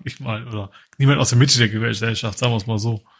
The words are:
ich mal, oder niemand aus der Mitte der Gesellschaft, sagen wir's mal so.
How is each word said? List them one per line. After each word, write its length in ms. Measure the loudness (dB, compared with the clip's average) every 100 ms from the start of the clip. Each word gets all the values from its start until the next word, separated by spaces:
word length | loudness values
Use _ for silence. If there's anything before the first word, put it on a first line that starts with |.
ich 160 | -14 -12
mal, 280 | -8 -8 -8
oder 220 | -10 -10 -14 _ 2
niemand 240 | 2 4
aus 80 | 4
der 80 | 4
Mitte 200 | 4 4
der 100 | 2
Gesellschaft, 720 | 0 -4 -2 -4 -4 -6 -2
sagen 160 | -2
wir's 120 | -2 -2
mal 120 | -2
so. 240 | -2 -4 _